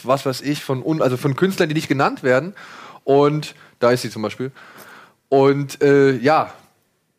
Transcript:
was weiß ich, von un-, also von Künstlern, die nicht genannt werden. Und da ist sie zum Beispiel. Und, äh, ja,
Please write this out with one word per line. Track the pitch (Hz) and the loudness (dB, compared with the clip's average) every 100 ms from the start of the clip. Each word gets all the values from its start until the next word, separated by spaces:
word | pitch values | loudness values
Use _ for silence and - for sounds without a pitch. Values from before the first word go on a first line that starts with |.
| 113 | -2
was | 135 139 | -2 -2
weiß | 127 | -6
ich, | 135 147 | -6 -6
von | - 131 | -6 -6
un-, | 123 160 | -4 -2
also | 131 123 | 0 0
von | 147 131 | -4 0
Künstlern, | 185 190 165 | 0 0 -2
die | 156 | -2
nicht | 160 | -4
genannt | 139 175 269 | -2 -2 -2
werden. | 135 127 170 - - - - - | 0 0 -2 -10 -20 -20 -20 -8
Und | - 139 143 151 147 - - _ | 0 2 2 0 -6 -14 -20 _
da | 120 | 0
ist | 127 | 0
sie | 120 | -4
zum | 110 | -8
Beispiel. | 107 - 131 - - - - - - _ _ | -10 -8 -12 -12 -20 -20 -20 -20 -20 _ _
Und, | 139 139 139 139 - | 4 4 2 -2 0
äh, | 147 143 139 131 | 4 4 4 2
ja, | 127 156 107 - _ _ _ _ _ | 2 0 0 -8 _ _ _ _ _